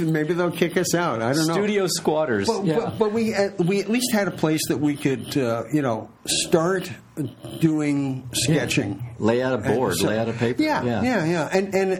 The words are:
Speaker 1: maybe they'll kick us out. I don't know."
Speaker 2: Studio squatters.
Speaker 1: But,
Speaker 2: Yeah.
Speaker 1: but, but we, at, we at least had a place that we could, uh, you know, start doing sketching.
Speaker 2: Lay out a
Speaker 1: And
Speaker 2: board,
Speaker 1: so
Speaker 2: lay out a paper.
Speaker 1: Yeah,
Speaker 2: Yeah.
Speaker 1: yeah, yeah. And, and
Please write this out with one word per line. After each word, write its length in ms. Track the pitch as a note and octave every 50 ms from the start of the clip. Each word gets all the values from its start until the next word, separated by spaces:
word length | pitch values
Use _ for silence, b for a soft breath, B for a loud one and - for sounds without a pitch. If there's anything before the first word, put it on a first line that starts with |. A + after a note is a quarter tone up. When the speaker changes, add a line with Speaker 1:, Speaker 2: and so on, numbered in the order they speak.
| E3+
Speaker 1:
maybe 280 | D#3+ D#3+ D#3 D#3 D3+ F3
they'll 160 | E3+ F3+ E3+
kick 260 | F3 - F3+ E3 -
us 180 | F#3 F3 - -
out. 260 | E3+ F3 D#3+ A#2+ A2+
I 120 | A2+ A#2 C#3
don't 120 | D#3+ D#3+
know." 60 | D#3+ E3
Speaker 2:
Studio 320 | F#3+ G#3 G#3 G#3+ G3+ F#3+
squatters. 600 | E3+ - - - F3 D#3 D#3 D#3 C3+ A2+ G2+ G2
Speaker 1:
But, 180 | - A3+ G3 G3
Speaker 2:
Yeah. 100 | E3 D#3
Speaker 1:
but, 200 | A3+ - C3 - -
but 120 | A3 G#3
we, 200 | G#3 A#3 A3+ A3 F#3+
at, 260 | G3 G3+ G3 G3 -
we 200 | F3 E3 G3+ G3
at 100 | - G3
least 220 | A3 B3 B3 - A3+
had 140 | G#3 G3+
a 40 | F3
place 300 | D3+ - - D#3 D#3 D3+ - -
that 80 | D#3 B2+
we 160 | D3 D3 C#3+
could, 420 | C3+ - C#3+ C3+ A2+ B2 A2 -
uh, 280 | D3 B2+ A#2 A#2 A#2 A2+ -
you 120 | C#3+ D3+ C#3
know, 260 | B2+ A2 G#2+ G#2 - - - -
start 640 | - - - - - - E3 D#3+ F3+ F#3+ F#3 - - - - - - - - C#3+ A2+ - - - - - -
doing 680 | E3 D#3+ D#3 D3+ D3+ D3 C#3+ C#3+ C#3 C3+ C3+ C3 - - -
sketching. 720 | - - - D#3+ C#3+ A#2+ - - D3+ A2+ G2+ G2 - - - - -
Speaker 2:
Lay 240 | G#2 A2 A#2 B2 B2+
out 100 | C3 B2+
a 100 | A2+ G#2+
Speaker 1:
And 120 | A2 G#2+
Speaker 2:
board, 200 | B2+ C3 G2+ F2
Speaker 1:
so 100 | E2 -
Speaker 2:
lay 100 | A2 G#2+
out 120 | A2 A2+ A2+
a 40 | A#2
paper. 300 | A2+ B2 A#2 B2+ - D#4
Speaker 1:
Yeah, 200 | D#4 D4 - B2+
Speaker 2:
Yeah. 200 | A#2+ A#2 G2+ -
Speaker 1:
yeah, 220 | B3+ B3 G3 D#3
yeah. 240 | D#3+ F3 E3+ D3 B2+
And, 240 | F3+ F#3+ G3 G3 F#3+
and 240 | F#3+ G3 F#3+ F#3